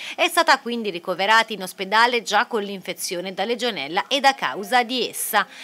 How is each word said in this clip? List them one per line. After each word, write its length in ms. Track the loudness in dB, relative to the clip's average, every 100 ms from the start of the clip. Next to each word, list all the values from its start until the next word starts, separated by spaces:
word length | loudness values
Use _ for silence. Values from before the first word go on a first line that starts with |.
| -10
È 140 | -2 0
stata 320 | 2 4 2
quindi 300 | 0 -4 -4
ricoverata 640 | -6 -4 0 4 4 4
in 120 | -4
ospedale 580 | -10 -8 0 4 4 2
già 240 | 0 0 2
con 160 | -2
l'infezione 720 | -4 -8 -8 -8 -6 -6 -6
da 100 | -4
legionella 600 | -4 -2 -4 -4 -4 -2 -2
ed 180 | 2
a 100 | 2
causa 500 | 2 -2 -4 0 2
di 240 | 2 -2 -2
essa. 360 | -4 -2 0 0 -6